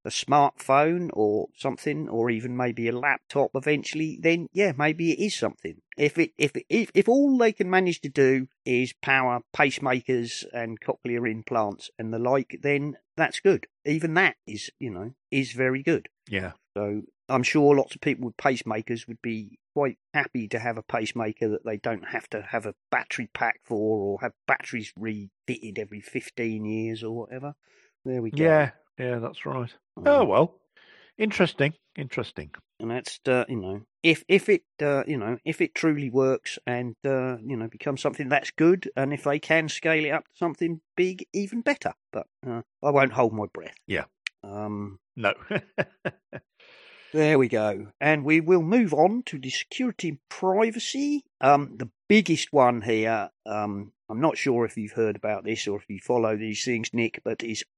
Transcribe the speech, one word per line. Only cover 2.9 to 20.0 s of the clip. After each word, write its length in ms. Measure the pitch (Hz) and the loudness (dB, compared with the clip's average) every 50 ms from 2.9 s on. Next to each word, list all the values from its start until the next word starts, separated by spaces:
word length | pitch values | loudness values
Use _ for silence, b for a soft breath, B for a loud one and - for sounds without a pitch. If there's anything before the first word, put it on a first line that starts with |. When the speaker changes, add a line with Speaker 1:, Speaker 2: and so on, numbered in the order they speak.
Speaker 1:
laptop 600 | 117 123 131 143 135 - - _ - 143 135 - - | -2 0 0 0 0 -2 -4 _ 0 0 0 0 -2
eventually, 600 | 131 127 151 151 143 - - - 151 160 156 - - | -2 0 0 0 0 -2 -4 -4 -4 -4 -4 -4 0
then 280 | 165 165 165 170 170 - | 2 2 2 2 0 -4
yeah, 220 | - 175 208 196 143 127 | -2 0 0 2 2 2
maybe 340 | 147 156 156 165 170 170 147 | 0 0 0 0 0 0 0
it 60 | - | 0
is 140 | 196 214 - | 0 -2 -2
something. 480 | - - 98 - - - 82 80 - _ _ - - | -2 -2 -4 -4 -6 -10 -12 -12 -14 _ _ -2 0
If 200 | 143 147 - 165 | 0 2 2 2
it, 140 | 165 - - - | 0 0 0 0
if, 140 | 147 143 - 120 - - | -2 0 0 -4 -4 0
if, 240 | - 226 220 - - | 0 0 0 2 2
if 140 | 180 202 - | 4 4 6
all 300 | 240 277 285 285 269 254 | 6 6 6 4 4 4
they 160 | 233 220 - | 4 2 2
can 160 | - 202 180 | 0 0 2
manage 320 | 185 185 190 180 170 - | 4 4 4 4 0 -2
to 80 | - 143 | -6 -2
do 400 | - - 135 131 135 131 131 131 _ _ _ | 2 4 6 6 6 4 2 -2 _ _ _
is 260 | - 127 120 127 123 - - | 0 0 2 2 0 -4 -6
power 400 | - - 135 135 131 127 123 123 - _ - | -2 2 2 2 2 2 0 -2 -4 _ 0
pacemakers 880 | - 151 139 131 - 143 131 127 127 - - 131 120 120 117 - - - - - | 2 2 2 2 -2 -2 0 0 0 0 0 0 0 0 -4 -8 -10 -12 -10 -8
and 280 | 120 117 113 113 110 | -6 -6 -6 -8 -8
cochlear 480 | - - - - - 127 120 120 120 120 | -6 -6 -6 -6 -4 -4 -2 -2 -2 -2
implants 600 | 110 110 107 - 127 117 110 104 95 - - - - - | -4 -4 -6 -2 0 0 0 0 -2 -6 -12 -18 -14 -10
and 160 | 113 110 110 | -8 -6 -4
the 60 | 113 | -2
like, 400 | 120 123 135 139 127 - - - | 0 2 2 0 0 -2 -8 -6
then 360 | - 143 143 143 143 147 135 - _ _ _ | -2 -2 0 0 -2 -4 -8 -12 _ _ _
that's 240 | - 160 - - - | -2 -2 -2 -2 0
good. 280 | - 196 185 131 - - _ _ _ | 2 2 2 2 0 -8 _ _ _
Even 300 | 147 147 160 160 165 156 | -2 -2 0 -2 0 2
that 200 | 175 190 165 - - _ | 2 2 2 0 -4 _
is, 260 | - 107 104 - - - _ | -14 -12 -12 -12 -12 -12 _
you 120 | 143 123 | -10 -8
know, 240 | 101 87 98 117 131 _ _ _ | -8 -8 -10 -12 -14 _ _ _
is 220 | - 139 135 120 113 | -2 -2 -2 -2 -2
very 300 | 120 131 127 131 135 139 | 0 0 0 0 0 0
good. 260 | 165 165 123 - - - _ _ - | 0 0 0 -2 -6 -16 _ _ -6
Speaker 2:
Yeah. 240 | 104 98 92 90 - - _ _ _ | -4 -4 -4 -6 -10 -14 _ _ _
Speaker 1:
So 280 | 101 104 104 101 107 - - _ _ _ - | -6 -4 -4 -4 -6 -8 -10 _ _ _ -2
I'm 140 | 131 131 123 | 0 0 0
sure 320 | - - 156 143 143 143 139 | 2 4 6 6 8 6 6
lots 180 | - - - | 4 0 -4
of 60 | - | -6
people 240 | - - 135 - 127 | -4 -4 -2 -2 -4
with 100 | 120 - - | -8 -8 -2
pacemakers 720 | - 143 135 117 - 110 110 110 113 - 120 113 - - | -2 0 0 0 -4 -6 -6 -6 -4 -6 -8 -8 -8 -12
would 140 | 117 - | -14 -10
be 380 | - 120 113 110 107 101 120 _ _ _ _ | -8 -8 -8 -8 -8 -12 -18 _ _ _ _
quite 220 | 151 143 135 120 - | 0 0 0 -2 -6